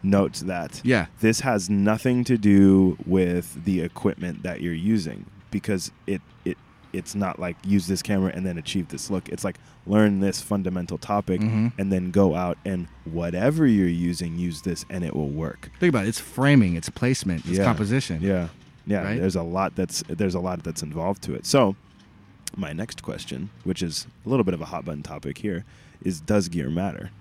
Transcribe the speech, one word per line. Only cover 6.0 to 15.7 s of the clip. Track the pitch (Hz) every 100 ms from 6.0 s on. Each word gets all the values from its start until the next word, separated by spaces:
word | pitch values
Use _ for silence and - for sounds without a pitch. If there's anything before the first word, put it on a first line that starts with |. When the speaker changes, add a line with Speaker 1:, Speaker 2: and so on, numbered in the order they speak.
| -
Speaker 1:
it, | 95 - -
it, | - - - - -
it's | 95 87
not | 101 95 -
like | 90 85
use | 95 101 87
this | 95
camera | - 101 95
and | - 92
then | 85
achieve | 78 98 85
this | - -
look. | 95 -
It's | -
like | 101 - - - -
learn | 104 107 101
this | 98 92
fundamental | - 104 92 90 87 87
topic | - 104 98 92
Speaker 2:
Mm-hmm. | 107 110 113 117
Speaker 1:
and | 98
then | 95 90
go | 90 95
out | 80 90 85
and | - 92 85 -
whatever | - 82 85 87 117 156 147
you're | 107 92
using, | 85 87 85 87 82
use | 87 78
this | - 82 -
and | 92
it | 85
will | - 73
work. | 104 160 - -